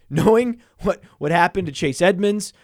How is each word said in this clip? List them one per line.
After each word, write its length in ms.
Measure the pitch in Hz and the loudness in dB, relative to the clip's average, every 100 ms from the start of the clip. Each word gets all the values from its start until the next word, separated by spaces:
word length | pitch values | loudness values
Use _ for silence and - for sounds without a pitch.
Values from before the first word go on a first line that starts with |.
| - | -6
knowing 500 | 147 202 226 247 233 _ _ | 0 4 4 2 -6 _ _
what, 200 | 208 170 - - | -6 -6 -8 -8
what 120 | 147 | -2
happened 360 | 170 175 196 170 | 2 2 0 -8
to 60 | |
Chase 300 | 131 151 131 | -4 -4 0
Edmonds, 500 | 175 185 202 208 - _ | 0 2 0 -2 -6 _